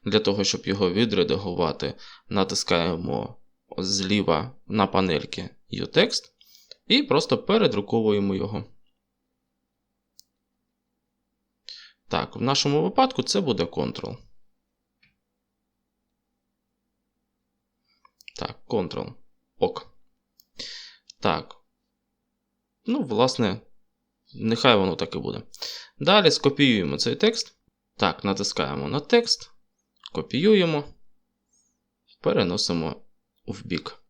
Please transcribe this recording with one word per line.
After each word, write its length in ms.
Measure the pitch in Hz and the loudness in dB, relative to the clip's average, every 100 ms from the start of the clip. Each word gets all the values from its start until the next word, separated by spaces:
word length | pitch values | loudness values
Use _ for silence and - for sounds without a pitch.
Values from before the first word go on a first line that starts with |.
Для 160 | 104 107 | 2 2
того, 240 | 107 98 | 2 0
щоб 240 | 95 - - | 0 -2 -2
його 240 | 101 92 | 0 2
відредагувати, 1040 | 92 117 98 82 67 98 90 82 - - - - - - | 2 2 2 2 0 -2 -2 -2 -2 -6 -8 -18 -20 -4
натискаємо 1120 | 101 95 - - 85 87 85 87 62 - - - _ _ - | -2 0 -2 0 0 0 -2 -4 -4 -6 -12 -20 _ _ -8
зліва 760 | 92 98 95 101 90 78 120 - - | -4 -2 0 0 2 0 -2 -12 -6
на 200 | 104 98 | 0 2
панельки 640 | 95 95 73 - - 90 - _ | 2 2 0 -4 -10 -12 -16 _
"View 260 | - - - | -8 0 2
text" 340 | 214 - - _ _ - _ - _ | 2 -2 -10 _ _ -20 _ -20 _
і 160 | 240 | 0
просто 340 | 285 - - 123 | 4 0 2 -2
передруковуємо 1000 | - 220 196 101 101 117 110 101 98 95 | 2 2 4 0 0 0 2 2 0 -2
його. 280 | 104 107 - - _ _ _ _ _ _ _ _ _ _ _ _ _ - _ _ _ _ _ _ _ _ _ _ _ _ _ _ - - - _ - | -4 -6 -10 -20 _ _ _ _ _ _ _ _ _ _ _ _ _ -20 _ _ _ _ _ _ _ _ _ _ _ _ _ _ -20 -20 -20 _ -4
Так, 280 | 76 - - | -4 -4 -2
в 60 | |
нашому 420 | 123 139 143 143 | 0 2 2 2
випадку 400 | 180 226 262 - | 2 2 2 2
це 180 | - 202 | -2 -2
буде 220 | 160 107 | 0 0
Ctrl. 540 | - - 64 - - - - - _ _ _ _ _ _ _ _ _ _ _ _ _ _ _ _ _ _ _ _ _ _ _ _ _ _ _ _ _ _ _ _ _ _ _ _ _ _ - - | -2 -2 -4 -6 -10 -12 -18 -20 _ _ _ _ _ _ _ _ _ _ _ _ _ _ _ _ _ _ _ _ _ _ _ _ _ _ _ _ _ _ _ _ _ _ _ _ _ _ -20 -10
Так, 240 | - - - | -10 -10 -4
Ctrl. 460 | 117 90 - - - - _ _ - | -4 -2 -6 -10 -12 -20 _ _ -2
Ок. 400 | 156 - - - _ _ _ _ _ - - - - - _ - | -2 -2 -16 -20 _ _ _ _ _ -18 -16 -16 -18 -20 _ -6
Так. 360 | 104 80 - - _ _ _ _ _ _ _ _ _ _ _ _ - | -2 -2 -6 -20 _ _ _ _ _ _ _ _ _ _ _ _ -4
Ну, 180 | 190 | -4
власне, 580 | 151 110 127 - 107 98 - - _ _ _ _ _ | -2 2 2 2 -2 -2 -12 -20 _ _ _ _ _
нехай 440 | 104 110 113 131 107 | -6 -2 2 4 6
воно 180 | 95 80 | 4 -2
так 200 | 82 87 | -4 -6
і 20 | |
буде. 240 | - - - - - - - _ | -6 -8 -12 -14 -14 -14 -18 _
Далі 320 | 143 208 175 | 4 6 6
скопіюємо 680 | - 139 135 143 107 80 69 | 4 0 4 4 4 0 -2
цей 180 | - - | -2 2
текст. 420 | 220 226 - _ _ _ _ - | 2 0 -10 _ _ _ _ -2
Так, 260 | 95 78 | -2 0
натискаємо 640 | 104 98 101 - 69 73 - | -2 -2 -4 -4 -4 -4 -4
на 120 | 135 | -6
текст, 520 | - 233 233 - - - _ _ _ _ - | 2 2 2 -4 -6 -20 _ _ _ _ -10
копіюємо, 800 | - - 127 196 214 170 151 147 - - _ _ _ _ _ _ _ _ _ _ _ | -10 -6 2 6 6 4 0 -4 -16 -20 _ _ _ _ _ _ _ _ _ _ _
переносимо 840 | - - 92 90 - 85 80 - - _ _ _ - | 0 2 0 -2 -2 -2 -4 -8 -16 _ _ _ -14
в 180 | 98 - | -12 -6
бік. 380 | 85 - - _ | -8 -8 -20 _